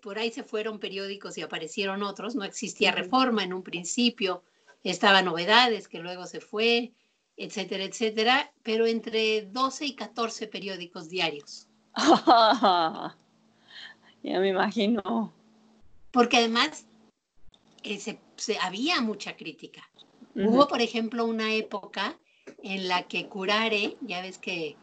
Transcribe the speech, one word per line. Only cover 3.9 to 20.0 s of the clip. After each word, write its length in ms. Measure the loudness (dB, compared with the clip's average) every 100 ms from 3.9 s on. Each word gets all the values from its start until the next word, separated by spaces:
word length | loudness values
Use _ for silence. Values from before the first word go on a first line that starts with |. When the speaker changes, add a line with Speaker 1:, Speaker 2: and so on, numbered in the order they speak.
| 0 0 2 -2 -4 -8 _ _ _
Speaker 1:
estaba 400 | -6 2 6 6
Novedades, 640 | 6 0 4 6 6 2 -6
que 100 | -12
luego 260 | -10 -10 -10
se 140 | -12
fue, 520 | -8 0 2 2 0 -10 _ _ _ -14
etcétera, 460 | -10 -8 -6 -6
etcétera, 680 | -6 -2 -2 2 2 2 0 _
pero 220 | -2 2 2
entre 600 | 0 -2 -2 0 0 -4
doce 400 | -2 -2 -2 -8
y 80 |
catorce 520 | -8 -10 -4 -6 -6 -10
periódicos 640 | -8 -8 -8 -10 -12 -8
diarios. 600 | -2 -2 -4 -12 -20 -20 _ _
Speaker 2:
<laughs> 1200 | 0 6 6 8 8 8 6 4 4 2 -2 -10 -14 _ _ _ _ _ -20 -20 -20 _ _
Ya 180 | -4 0
me 80 | 0
imagino. 840 | 2 0 0 0 0 -2 -4 -4 -10 _ _ _ _ -20 -20 0
Speaker 1:
Porque 280 | 4 6 6
además, 480 | 4 2 0 -2 -18 _ _ _ _ _ -20 -20 _ _
eh, 160 | -10 -8
se, 200 | -8 -12 _ -10
se, 220 | -4 -2
había 420 | -4 -2 0 0
mucha 360 | 0 -4 -8 -12
crítica. 520 | -14 -16 -18 -20 -20 _